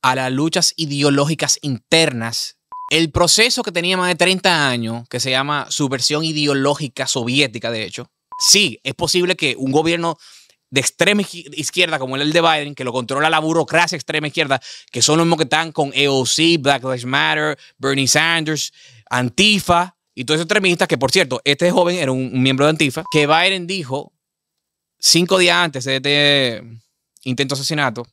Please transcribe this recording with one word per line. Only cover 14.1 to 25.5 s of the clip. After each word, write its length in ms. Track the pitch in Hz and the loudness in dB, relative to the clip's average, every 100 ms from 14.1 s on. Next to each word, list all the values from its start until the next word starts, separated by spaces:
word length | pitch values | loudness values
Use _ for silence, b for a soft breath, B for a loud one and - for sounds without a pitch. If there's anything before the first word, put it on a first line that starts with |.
| 156 151 | -6 -4
izquierda, 340 | - 147 135 B B B | -4 -2 -2 B B B
que 120 | 123 | -2
son 160 | 117 156 | 2 4
los 60 | |
mismos 140 | 170 165 | 4 2
que 60 | |
están 260 | 143 151 165 | 2 0 -2
con 220 | 151 139 | -4 -2
A 180 | 131 143 | 0 2
O 160 | 135 127 | 2 0
C, 320 | - 165 170 | 0 2 2
Black 240 | 139 139 | 2 0
Lives 220 | 131 127 | -2 -6
Matter, 520 | 123 139 156 151 151 143 B B | -2 0 0 0 -2 -6 B B
Bernie 300 | 135 139 131 | -2 0 2
Sanders, 640 | 151 165 165 156 151 - b b 120 b | 2 2 0 -2 -4 -6 b b -20 b
Antifa, 880 | 123 127 - 208 208 - 170 180 _ _ - | -2 -2 2 2 2 2 0 0 _ _ -12
y 80 | |
todos 140 | - 156 | -4 -2
esos 80 | 165 | 0
extremistas, 420 | 208 185 170 185 | 0 0 0 0
que 100 | 151 | 0
por 140 | 131 | 0
cierto, 280 | 190 147 123 | 0 0 -2
este 260 | 143 143 175 | -2 0 2
joven 260 | 175 175 180 | 2 0 0
era 140 | 139 | -2
un, 200 | 131 131 | -2 -2
un 80 | 131 | 0
miembro 240 | 131 131 147 | 2 2 2
de 40 | |
Antifa, 340 | 156 147 156 - | 2 -2 -2 -2
que 160 | 156 147 | 0 4
Biden 400 | 160 185 190 170 | 2 2 -2 -6
dijo 440 | 196 135 135 - _ _ _ _ _ _ _ _ _ | -8 -6 -8 -10 _ _ _ _ _ _ _ _ _
cinco 400 | - 165 180 190 | 4 4 4 4
días 180 | 175 | 4